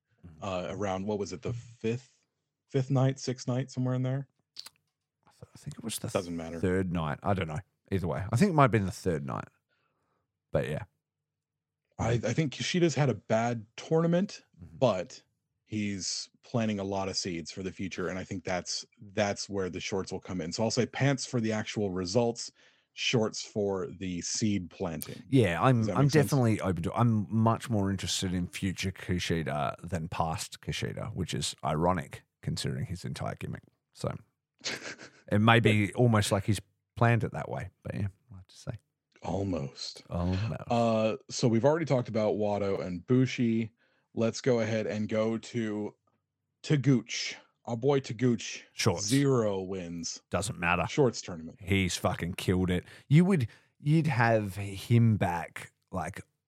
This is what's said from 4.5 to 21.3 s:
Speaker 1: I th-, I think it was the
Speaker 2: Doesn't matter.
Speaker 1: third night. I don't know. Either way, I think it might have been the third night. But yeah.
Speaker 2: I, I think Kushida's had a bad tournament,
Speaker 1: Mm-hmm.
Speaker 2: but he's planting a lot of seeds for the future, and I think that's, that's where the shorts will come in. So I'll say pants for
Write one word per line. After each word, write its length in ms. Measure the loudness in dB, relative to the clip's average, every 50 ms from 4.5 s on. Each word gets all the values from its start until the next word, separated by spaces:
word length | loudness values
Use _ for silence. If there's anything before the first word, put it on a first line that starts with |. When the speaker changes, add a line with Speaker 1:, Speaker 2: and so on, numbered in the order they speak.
| _ -20 -20 -20 -20 _ _ _ _ _ _ _ _ _ _
Speaker 1:
I 40 | _ _ _
th-, 120 | -20 -20 _
I 40 | -16
think 180 | -14 -14 -14
it 80 | -10 -10
was 140 | -10 -8 -6
the 100 | -6 -2
Speaker 2:
Doesn't 260 | -2 -2 -2 -2 -6
matter. 240 | -6 -6 -6 -4 0
Speaker 1:
third 320 | 2 2 2 2 2 0
night. 280 | 0 -2 -2 -2 -4 -2
I 120 | 0 0 0
don't 120 | 0 0
know. 120 | -2 -4 -6 -8 _ _ _ _ _
Either 140 | -2 -2 0
way, 160 | -2 -2 -2 -2 -2
I 40 | 2
think 120 | 4 4 4
it 20 | 8
might 80 | 6
have 80 | 6 6
been 160 | 6 4 2
the 40 | 0
third 360 | -4 -2 -2 -2 -2 0 -2
night. 180 | -4 -6 -8 -8 -12 _ _ _ _ _ _ _ _ _ _ _ _ _ _ _ _ _ _ _ _
But 160 | -2 -2 0
yeah. 180 | -2 -4 -6 -8 -12 _ _ _ _ _ _ _ _ _ _ _ _ _ _ _ _ _ _ _ _ _ -2
Speaker 2:
I, 140 | 0 0
I 200 | 0 0 0 0
think 220 | 0 0 0 -2 -2
Kushida's 400 | -4 -4 -2 2 2 2 2 4
had 160 | 2 2 2
a 40 | 0
bad 520 | -2 -2 0 0 2 2 0 -2 -4 -8 -12 _
tournament, 640 | -16 -4 0 2 2 4 4 2 2 0 -2 -6 -14 -20 _ _ -20
Speaker 1:
Mm-hmm. 180 | -20 -20 0 2
Speaker 2:
but 420 | 4 4 4 2 -4 -8 -12 -20 _ _ _ _ _ _ _ _ _
he's 640 | _ -6 -4 -4 -4 -4 -6 -6 -6 -6 -8 -10 -12 _ _
planting 360 | _ -4 -2 -2 0 0 -2 -2
a 60 | -2
lot 260 | -2 -2 -2 -4 -4
of 60 | -4 -4
seeds 320 | -4 -4 -6 -6 -8 -10
for 120 | -10 -8
the 80 | -8 -8
future, 380 | -6 -6 -8 -6 -6 -4 -4 -4
and 100 | -4 -6
I 60 | -8
think 200 | -8 -10 -8 -6
that's, 420 | -4 -4 -4 -4 -6 -8 -10 -10 -14 _ _ -20 -6
that's 380 | -2 0 0 0 -2 -4 -6 -6
where 180 | -4 -4 -4 -4
the 100 | -4 -6
shorts 300 | -6 -4 -4 -4 -4 -4
will 100 | -8 -10
come 200 | -8 -8 -6 -6
in. 120 | -6 -6
So 100 | -2 -2
I'll 80 | -2 0
say 160 | 0 0 -2
pants 400 | -2 -2 0 0 2 2 0 -4
for 120 | -4